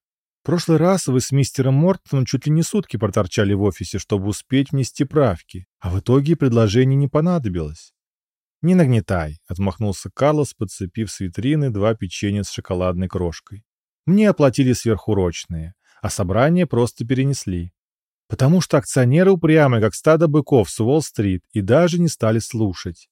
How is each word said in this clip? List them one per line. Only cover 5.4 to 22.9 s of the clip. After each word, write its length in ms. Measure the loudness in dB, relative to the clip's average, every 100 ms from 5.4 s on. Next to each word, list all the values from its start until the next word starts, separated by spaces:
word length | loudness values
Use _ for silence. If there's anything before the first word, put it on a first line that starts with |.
| -8 -18 -18 _
а 100 | -6
в 120 | -4
итоге 340 | 2 2 2 0
предложение 640 | 2 2 2 2 2 2
не 100 | 0
понадобилось». 880 | 0 0 -2 -4 -6 -8 -10 -20 _ _ _ _ _ _ _
«Не 140 | 2 4
нагнетай», — 640 | 4 2 0 -4 -4 -10 -12
отмахнулся 640 | -6 -4 -4 -6 -6 -10
Карлос, 400 | -2 0 0 -2
подцепив 560 | -6 -10 -10 -10 -8 -8
с 120 | -8
витрины 480 | -10 -6 -2 -2 -2
два 260 | 0 -2 -2
печенья 480 | -6 -6 -4 -4
с 80 | -6
шоколадной 560 | -10 -6 -4 -2 -2 -4
крошкой. 560 | -4 -6 -8 -16 -20 _ _ _ _ 0
«Мне 240 | 4 4
оплатили 440 | 4 2 4 2
сверхурочные, 1000 | 2 0 -2 0 0 0 -4 -10 -10 -10 -16 _ _
а 80 | -8
собрание 580 | -4 -2 2 2 2 0
просто 400 | 0 -2 -4 -4
перенесли. 640 | -2 -2 -4 -6 -8 -8 _ _ _ _ _ -10
Потому 320 | 0 2 2
что 180 | 2 0
акционеры 540 | 0 0 2 4 4
упрямы, 480 | 4 4 4 4 4
как 160 | 0 0
стадо 320 | 2 4 4
быков 420 | 2 2 2 2
с 80 | 0
Уолл-стрит, 640 | 0 0 -2 -2 -2 -2 _
и 80 | -4
даже 400 | 2 4 4 2
не 80 | -2
стали 300 | 0 -2 -2
слушать». 680 | -2 -2 -2 -4 -10